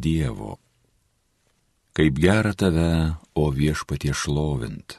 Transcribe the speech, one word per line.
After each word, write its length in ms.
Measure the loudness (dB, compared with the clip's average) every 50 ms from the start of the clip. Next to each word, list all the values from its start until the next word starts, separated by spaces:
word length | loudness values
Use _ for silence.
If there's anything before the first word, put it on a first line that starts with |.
Dievo. 540 | -2 -2 0 0 -2 -4 -4 -8 -10 -12 -14 -16 _ _ _ _ _ _ _ _ _ _ _ _ _ _ _ _ _ _ _ _ _ _ _ _ _ _
Kaip 240 | 0 2 2 4 4
gera 380 | 4 4 4 4 4 2 0 0
tave, 640 | 0 2 2 2 2 2 2 2 2 0 0 -2 -6 -10 _ -2
o 80 | 0 0 0
Viešpatie, 640 | 0 0 0 0 0 -2 -6 -6 -6 -4 -4 -4 -4
šlovint. 800 | -4 -4 -2 -2 -2 -2 -2 -2 -4 -6 -8 -10 -12 -16 -18 -20